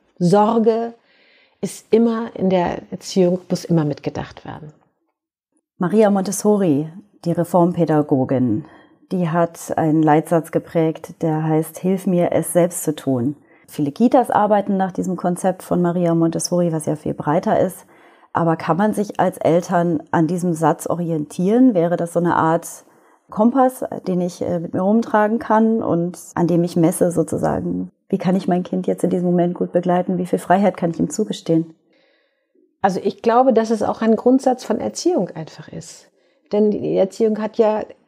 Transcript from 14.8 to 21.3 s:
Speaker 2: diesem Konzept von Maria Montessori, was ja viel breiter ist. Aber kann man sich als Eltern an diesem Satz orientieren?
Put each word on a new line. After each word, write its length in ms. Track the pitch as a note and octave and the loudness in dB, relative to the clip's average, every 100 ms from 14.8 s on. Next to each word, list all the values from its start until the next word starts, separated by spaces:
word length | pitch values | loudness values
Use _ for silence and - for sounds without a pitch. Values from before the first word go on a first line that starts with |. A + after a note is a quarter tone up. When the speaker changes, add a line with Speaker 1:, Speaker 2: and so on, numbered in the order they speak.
| F#3+ | -2
Speaker 2:
diesem 240 | F#3 F3+ F3 | -2 -4 -2
Konzept 460 | F3+ F3 F#3+ F3+ | -2 -2 -2 -4
von 180 | - F3 | -2 0
Maria 340 | F3 F3 E3+ | 0 2 2
Montessori, 580 | E3+ E3 E3+ - F3 F3 | 2 2 0 -2 0 0
was 140 | D#3+ - | -2 -4
ja 100 | D#3 | -4
viel 180 | - | -4
breiter 440 | - - D#3+ G#3+ F3+ | -6 -2 0 0 0
ist. 280 | F#3 - - _ - _ _ | 0 -4 -20 _ -20 _ _
Aber 240 | - E3 E3 | -2 0 -2
kann 200 | - E3 | -2 0
man 180 | G#3+ | 0
sich 260 | G#3 G#3 - | -2 -6 -2
als 180 | F3+ - | -2 0
Eltern 640 | - E3+ F3 F#3 F3 E3 - | 0 0 2 0 0 -2 -2
an 160 | E3+ D#3+ | 0 2
diesem 280 | F3+ F3+ | 0 -2
Satz 320 | D#3+ D#3+ E3+ - | 0 0 0 -4
orientieren? 880 | E3 E3+ D#3+ D3 | -4 -4 -4 -6